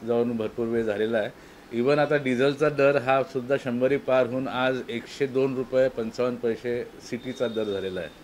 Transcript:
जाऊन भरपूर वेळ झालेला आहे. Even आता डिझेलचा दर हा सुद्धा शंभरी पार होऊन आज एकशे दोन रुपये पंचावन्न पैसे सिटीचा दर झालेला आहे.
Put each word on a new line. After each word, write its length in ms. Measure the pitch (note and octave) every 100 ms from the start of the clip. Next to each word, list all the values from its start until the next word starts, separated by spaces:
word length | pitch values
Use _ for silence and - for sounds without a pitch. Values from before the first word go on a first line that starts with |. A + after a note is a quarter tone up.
| A2+
जाऊन 300 | A#2+ A#2+ A#2
भरपूर 300 | G#2+ - A#2
वेळ 160 | A#2
झालेला 340 | A2 G#2 A2 A2+
आहे. 120 | G#2+ - - - - A#2
Even 180 | B2 D3
आता 160 | C#3+ D3
डिझेलचा 540 | C3 B2 C#3 C#3 D3+
दर 260 | C#3+ C#3 C#3+
हा 280 | B2+ C3+
सुद्धा 320 | B2+ C3+ B2 C3+ C3
शंभरी 320 | A#2+ C3 C#3
पार 300 | C3+ C3 A#2+
होऊन 200 | B2+ C3
आज 300 | A#2+ C3 B2+ A2+
एकशे 360 | A#2 - - C#3
दोन 300 | B2+ C#3 B2+
रुपये 340 | A#2+ B2+ C3
पंचावन्न 460 | B2 A2+ - B2 A#2+
पैसे 480 | A#2 A2 B2 A#2+
सिटीचा 640 | - - - A#2+ B2+ A#2 A#2+
दर 160 | A2
झालेला 360 | G#2+ G2 F#2+ F#2
आहे. 100 | D#2+ -